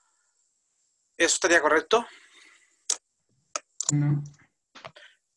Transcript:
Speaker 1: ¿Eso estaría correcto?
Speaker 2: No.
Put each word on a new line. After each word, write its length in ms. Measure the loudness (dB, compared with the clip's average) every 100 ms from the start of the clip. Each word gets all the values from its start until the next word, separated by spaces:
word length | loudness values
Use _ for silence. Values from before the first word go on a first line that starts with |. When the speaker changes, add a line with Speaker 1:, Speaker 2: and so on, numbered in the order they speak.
| _ _ _ _ _ _ _ _ _ _ _ -2
Speaker 1:
¿Eso 180 | 0 2
estaría 260 | 2 4
correcto? 440 | 4 2 2 0 0 -12 -20 -20 -20 _ _ _ -10 -10 _ _ _ _ _ -14 -12 -8 -4
Speaker 2:
No. 300 | 0 0 -2 -4 -18 _ _ _ -20 -20 -20 -20 _ _